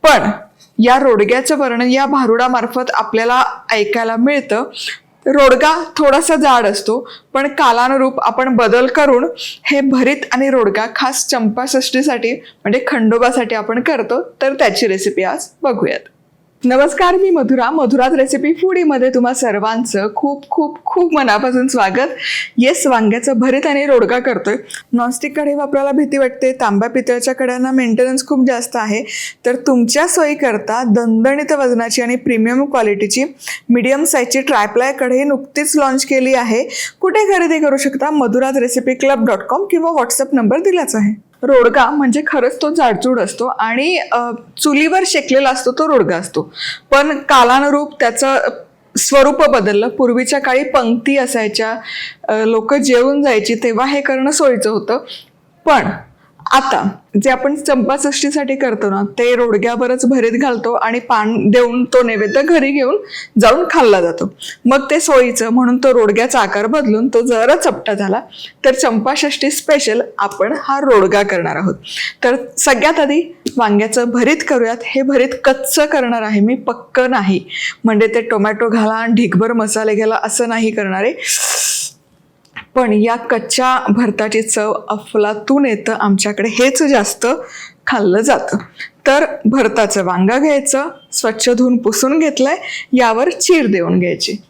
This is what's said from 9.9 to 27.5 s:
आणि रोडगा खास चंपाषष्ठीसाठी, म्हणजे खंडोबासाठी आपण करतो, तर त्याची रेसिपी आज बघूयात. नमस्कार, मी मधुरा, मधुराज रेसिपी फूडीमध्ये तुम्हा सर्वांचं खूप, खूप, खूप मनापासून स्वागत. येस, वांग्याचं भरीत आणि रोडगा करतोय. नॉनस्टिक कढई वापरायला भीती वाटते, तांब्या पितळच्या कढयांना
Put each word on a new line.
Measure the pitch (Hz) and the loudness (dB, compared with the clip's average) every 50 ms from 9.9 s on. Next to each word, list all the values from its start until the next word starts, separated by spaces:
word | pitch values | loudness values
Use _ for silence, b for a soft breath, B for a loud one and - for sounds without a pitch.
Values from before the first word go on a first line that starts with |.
| 269 254 269 262 285 277 - - | 2 2 2 2 0 -2 -4 -4
आणि | - 254 269 277 | -2 -2 0 0
रोडगा | 262 254 226 202 196 220 220 233 226 | 2 2 2 2 0 -2 -4 -4 -4
खास | - - 247 269 - - | -4 -4 -2 -2 -4 -4
चंपाषष्ठीसाठी, | - 294 247 226 214 214 254 247 - - 262 262 - - 254 277 294 262 233 - 226 247 | -4 -2 -2 0 -2 -2 -2 -6 -2 -2 -2 -2 0 -2 0 0 0 -2 -2 -2 -4 -6
म्हणजे | - - - _ _ _ 202 208 262 254 | -6 -10 -20 _ _ _ -2 -2 -2 -2
खंडोबासाठी | - 285 240 226 220 226 233 247 247 254 262 240 226 240 | -2 -2 0 2 2 2 4 2 2 2 0 -2 -2 -4
आपण | 220 208 214 226 247 | -6 -4 -4 -4 -2
करतो, | 240 330 311 254 220 - 233 277 - - - _ | -2 -2 -2 -2 -2 -2 -2 -4 -4 -6 -6 _
तर | - 269 277 | -2 -2 0
त्याची | 269 302 220 190 202 247 | 2 0 0 2 0 0
रेसिपी | 214 190 190 190 202 - - - | 0 -2 -2 -2 -4 -2 -2 -2
आज | 185 - - - - _ _ | -2 -4 -6 -10 -14 _ _
बघूयात. | - 277 240 190 - - - - - - _ _ _ _ _ _ _ _ _ _ - | -4 -4 -2 -2 -2 -4 -4 -6 -10 -14 _ _ _ _ _ _ _ _ _ _ -2
नमस्कार, | 247 247 262 285 330 - - 381 349 359 | 0 2 2 2 2 0 0 0 2 2
मी | 370 392 381 | 2 2 2
मधुरा, | 349 320 254 214 262 254 226 240 | 2 0 2 0 0 0 0 -2
मधुराज | 302 320 277 226 247 269 247 262 294 | 0 0 0 0 2 2 2 2 2
रेसिपी | 269 262 269 - 269 277 294 330 | 0 0 0 0 -2 0 -2 -2
फूडीमध्ये | 339 370 370 370 359 349 302 285 262 247 262 | 0 0 0 0 2 0 0 0 2 0 0
तुम्हा | 254 254 240 247 262 | 2 0 0 0 -2
सर्वांचं | 254 262 233 202 202 196 220 226 226 247 233 - 202 196 214 208 | -2 -2 -2 -2 -2 -2 -2 -4 -4 -6 -4 -4 -4 -4 -4 -4
खूप, | - - 277 285 285 - - | -4 -4 -4 -4 -6 -8 -6
खूप, | - - 302 294 330 - _ | -4 -2 -2 -4 -6 -10 _
खूप | - - 370 359 339 311 | -4 -2 0 0 0 0
मनापासून | 302 269 233 208 214 233 254 247 254 254 | 0 2 2 0 0 0 0 0 0 0
स्वागत. | 269 269 247 202 190 185 220 269 339 - B B B B B B B B | 0 0 0 0 0 0 -2 -2 -2 -4 B B B B B B B B
येस, | - 240 262 349 349 - | 0 2 2 2 0 0
वांग्याचं | 294 254 233 220 208 214 240 233 277 269 | 0 2 2 2 2 0 0 -2 -2 0
भरीत | 220 247 262 254 277 277 | 0 2 2 0 0 0
आणि | 311 285 277 285 | 0 -2 0 0
रोडगा | 285 269 240 220 180 240 247 | 2 4 4 4 2 0 -2
करतोय. | 247 269 240 185 - 202 214 - B B B B B B - | -2 -2 -4 -4 -4 -4 -6 -6 B B B B B B -2
नॉनस्टिक | 240 240 247 254 - - 294 294 302 | -2 -2 -2 -4 -6 -8 -6 -4 -4
कढई | 294 285 285 | -2 -2 -2
वापरायला | 285 285 285 285 277 277 277 | -2 -4 -2 -2 -2 0 0
भीती | 277 302 294 269 277 | 0 0 0 0 0
वाटते, | 277 269 247 262 - - 262 262 | 0 0 -2 -2 -2 -2 -2 -2
तांब्या | 254 254 214 202 202 214 240 | 0 -2 0 0 0 0 0
पितळच्या | 233 254 233 - 247 240 240 269 262 | -2 -4 -2 0 -2 -2 0 -4 -2
कढयांना | 254 262 247 | -2 -2 -4